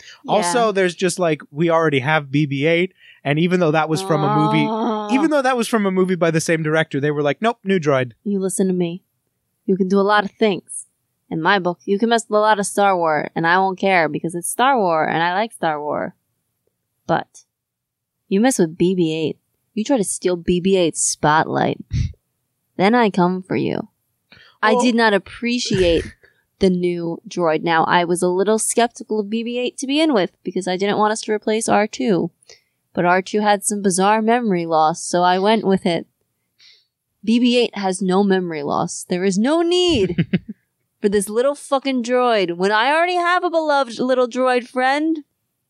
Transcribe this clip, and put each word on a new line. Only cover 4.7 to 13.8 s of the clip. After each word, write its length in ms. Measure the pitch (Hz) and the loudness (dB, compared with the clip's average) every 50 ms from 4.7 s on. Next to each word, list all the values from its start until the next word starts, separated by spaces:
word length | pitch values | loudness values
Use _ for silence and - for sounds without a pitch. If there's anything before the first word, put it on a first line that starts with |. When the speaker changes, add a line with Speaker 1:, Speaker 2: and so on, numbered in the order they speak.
| - - - - 220 214 214 - 233 | 0 -2 -2 -2 -2 -4 -2 0 0
Speaker 2:
even 180 | 269 320 311 | 2 2 2
though 120 | 302 285 254 | 2 2 2
that 140 | 254 262 | 2 0
was 100 | 240 220 - | 0 -2 0
from 160 | 240 220 202 | 0 0 0
a 40 | 196 | 0
movie 240 | 185 185 185 180 185 | 2 2 2 2 0
by 160 | 165 175 165 | 0 0 0
the 100 | 160 165 | 0 0
same 220 | - - 170 160 160 | 0 0 -2 0 0
director, 380 | 151 156 160 156 - - 139 | 0 0 0 0 0 -2 -2
they 100 | 135 151 | -2 -2
were 120 | 147 147 147 | 0 0 0
like, 180 | 143 135 - 214 | -2 -2 0 0
"Nope, 160 | 226 247 _ - | -2 -2 _ -2
new 160 | 190 196 185 | -2 -2 0
droid." 320 | 147 151 139 131 127 123 - _ - | 2 2 2 2 0 -2 -8 _ -6
Speaker 1:
You 160 | 208 202 190 | -4 -4 -2
listen 280 | 190 190 - - 190 185 | -4 -4 -2 -2 0 0
to 40 | 180 | 0
me. 280 | 180 175 170 170 190 _ _ _ _ _ _ _ _ _ _ _ _ _ | 0 -2 -4 -4 -8 _ _ _ _ _ _ _ _ _ _ _ _ _
You 100 | - 190 | -2 0
can 120 | 185 190 185 | 0 0 2
do 100 | 196 202 | 2 2
a 40 | 196 | 2
lot 220 | 202 208 208 202 | 4 2 2 0
of 60 | 202 | -2
things. 560 | - - 226 214 180 - - - - - - _ _ _ _ _ _ _ _ - | -2 0 0 0 0 -2 -6 -12 -18 -18 -18 _ _ _ _ _ _ _ _ -10
In 100 | - 165 156 | -8 -4 0
my 160 | 180 202 202 | 0 0 2
book, 220 | 175 180 170 - - | 0 -2 -4 -6 -4
you 120 | - 202 196 | -4 -2 0
can 120 | 233 226 | 0 2
mess 180 | 233 226 - - | 0 0 0 0
with 80 | 208 | 0
a 40 | 214 | 0
lot 200 | 214 214 214 196 | 2 2 2 0
of 60 | 196 | 0
Star 300 | - - 208 202 196 190 | -4 0 0 2 2 2
Wars, 340 | 175 170 160 151 147 - - - | 2 0 0 0 -2 -2 -4 -4
and 120 | 165 165 | -2 0
I 120 | 165 175 190 | 2 2 2
won't 200 | 190 190 190 185 | 2 0 -2 -2